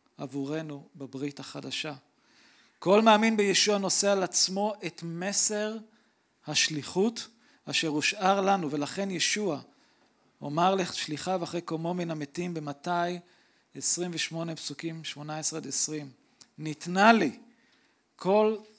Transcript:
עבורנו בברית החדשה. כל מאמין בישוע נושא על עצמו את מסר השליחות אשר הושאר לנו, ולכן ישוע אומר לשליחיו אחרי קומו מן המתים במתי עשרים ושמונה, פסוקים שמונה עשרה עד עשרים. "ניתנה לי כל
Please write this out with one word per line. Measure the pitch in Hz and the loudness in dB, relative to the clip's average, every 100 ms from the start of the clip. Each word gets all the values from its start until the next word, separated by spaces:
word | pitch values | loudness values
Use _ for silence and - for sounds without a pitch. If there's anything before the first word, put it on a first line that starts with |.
| _ - | _ -14
עבורנו | 139 139 139 156 156 143 - 135 | -8 -6 -4 -4 -6 -12 -16 -16
בברית | 135 135 143 143 | -12 -8 -8 -8
החדשה. | 135 147 135 - 156 139 _ _ _ _ - _ _ _ | -12 -12 -8 -6 -8 -10 _ _ _ _ -20 _ _ _
כל | 170 208 | 6 8
מאמין | 220 208 226 214 | 8 8 6 4
בישוע | 202 185 208 208 | 4 4 4 2
נושא | 190 - 202 | 2 2 2
על | 196 | 2
עצמו | 180 - - 190 208 202 170 | 0 2 2 0 -2 -4 -10
את | - | -10
מסר | 170 170 190 196 - 208 214 220 214 _ _ _ _ _ - | -10 -6 -2 0 0 0 -4 -6 -14 _ _ _ _ _ -4
השליחות | 147 - 151 - 180 220 233 - _ _ _ | 0 0 -2 -4 0 0 0 -12 _ _ _
אשר | - - 160 | -4 -2 0
הושאר | 147 - 202 190 196 | 0 0 2 2 4
לנו, | 196 196 151 | 4 2 0
ולכן | 151 143 190 196 | -2 -4 -4 -4
ישוע | 175 - 208 202 139 - _ _ _ _ _ _ _ | 0 0 0 -2 -4 -8 _ _ _ _ _ _ _
אומר | 143 151 180 | -4 2 2
לשליחיו | 196 170 - - 147 180 185 | 2 -2 -4 -6 -6 -2 -2
אחרי | 170 170 | -4 -6
קומו | 170 160 170 | -6 -4 -4
מן | 180 170 | -4 -4
המתים | 156 143 - 175 | -6 -8 -6 -6
במתי | 165 147 139 180 175 175 180 - _ _ _ _ | -6 -8 -8 -2 0 0 -4 -12 _ _ _ _
עשרים | 139 - 170 180 | -6 -2 -2 -2
ושמונה, | 160 - 165 170 160 | -4 -4 -4 -6 -8
פסוקים | - 143 165 165 | -10 -8 -8 -8
שמונה | 151 147 147 156 | -12 -12 -10 -6
עשרה | 156 156 | -4 -6
עד | 139 | -6
עשרים. | - - 151 139 - _ _ - - | -4 -4 -4 -10 -18 _ _ -20 -10
"ניתנה | 156 147 175 185 214 | -8 -8 -2 6 8
לי | 226 147 - - _ _ _ _ _ _ _ | 8 4 -2 -16 _ _ _ _ _ _ _
כל | 180 208 214 214 - | 2 4 4 0 -8